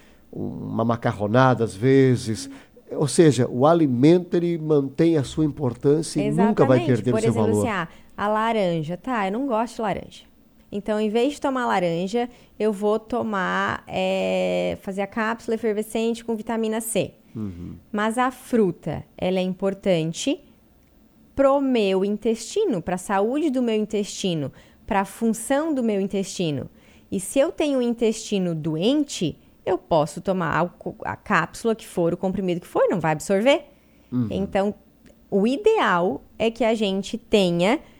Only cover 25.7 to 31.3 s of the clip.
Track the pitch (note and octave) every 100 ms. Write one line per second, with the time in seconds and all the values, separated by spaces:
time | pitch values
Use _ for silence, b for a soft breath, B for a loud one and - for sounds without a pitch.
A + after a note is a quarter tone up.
25.7 | C4+ A3+ G3 G3 G3 F#3+ - E3 C#3 -
26.7 | b b b b G3 - C#4 D#4+ - D4+
27.7 | C4+ B3 A#3 A3+ A3 - G3+ F3+ D#3+ D#3+
28.7 | D#3 G#3 D4+ C#4+ - D#3+ - b b -
29.7 | F4+ - E3 D3+ - G3 F#3+ D#3+ D#3 F3
30.7 | - - - - - -